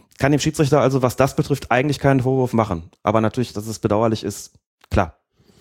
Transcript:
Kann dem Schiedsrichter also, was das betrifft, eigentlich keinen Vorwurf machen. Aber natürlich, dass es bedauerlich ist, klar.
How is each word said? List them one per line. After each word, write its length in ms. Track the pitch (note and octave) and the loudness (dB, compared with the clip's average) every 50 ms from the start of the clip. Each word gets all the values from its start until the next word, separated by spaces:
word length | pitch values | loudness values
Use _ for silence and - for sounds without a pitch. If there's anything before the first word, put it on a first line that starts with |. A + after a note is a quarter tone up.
| _ _ _ - | _ _ _ -2
Kann 140 | - C3+ | 0 0
dem 80 | D3+ C3+ | 2 2
Schiedsrichter 420 | - D#3 D3+ - D#3+ C3+ C#3+ C#3+ | 0 -2 0 0 0 2 4 4
also, 200 | A#2 C3 C3+ C3+ | 2 2 2 2
was 140 | B2 B2 - | 0 0 2
das 200 | - C3+ C#3 - | 2 0 0 2
betrifft, 360 | - D3 - D3 C3+ - - | -2 -2 -2 -2 -4 -2 0
eigentlich 280 | A#2+ B2 C3 D3+ C#3+ - | 0 0 2 0 -2 0
keinen 220 | - C#3 C3+ C3+ | 2 2 2 2
Vorwurf 320 | A#2 B2+ C3 C3 B2+ B2 - | 2 0 0 0 -2 0 0
machen. 360 | A2+ A2 G#2 F#2+ E2 E2+ - _ _ _ | 0 0 0 -2 -6 -8 -12 _ _ _
Aber 180 | - G#2 A2+ | 0 2 2
natürlich, 320 | A2 A2 - - A#2+ - - | 0 0 -2 -2 -6 -6 -6
dass 140 | G#2 G#2+ A2+ | -10 -10 -10
es 120 | A2 - | -12 -6
bedauerlich 440 | - G#2+ G2+ G#2 A#2 A2+ A2 G#2+ - | -4 -2 0 0 0 0 -2 -2 -6
ist, 300 | - G2+ - - - _ _ _ _ _ _ _ _ | -8 -10 -10 -16 -20 _ _ _ _ _ _ _ _
klar. 300 | - - F#2+ E2 - _ _ _ _ _ _ _ _ _ | -2 -2 -2 -2 -4 _ _ _ _ _ _ _ _ _